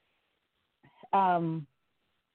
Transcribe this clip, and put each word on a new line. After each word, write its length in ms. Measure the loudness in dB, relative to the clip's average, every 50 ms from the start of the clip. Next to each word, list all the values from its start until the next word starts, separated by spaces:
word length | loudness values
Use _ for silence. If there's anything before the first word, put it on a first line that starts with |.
| _ _ _ _ _ _ _ _ _ _ _ _ _ _ _ _ _ -20 _ _ -10 -2 0
Um, 540 | 0 2 2 2 0 0 -2 -4 -6 -8 -12 _ _ _ _ _ _ _ _ _ _ _ _